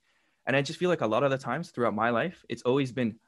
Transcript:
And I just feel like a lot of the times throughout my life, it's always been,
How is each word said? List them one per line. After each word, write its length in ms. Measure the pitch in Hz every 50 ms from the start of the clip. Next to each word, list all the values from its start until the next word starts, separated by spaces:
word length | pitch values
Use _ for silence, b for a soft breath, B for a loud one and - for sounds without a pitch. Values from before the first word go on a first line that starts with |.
| _ _ _ _ _ _ _ _ -
And 80 | - 127
I 60 | 139 139
just 160 | 139 160 -
feel 100 | 175 180
like 100 | 170 160
a 60 | 139
lot 160 | 107 110 117 139
of 80 | 139
the 60 | 135 131
times 320 | - - 120 151 170 -
throughout 240 | - - 120 113 104
my 140 | 107 110 120
life, 340 | 120 113 135 175 180 - _ -
it's 140 | 120 - -
always 300 | 123 127 143 139 127 113
been, 240 | 135 123 110 101 - _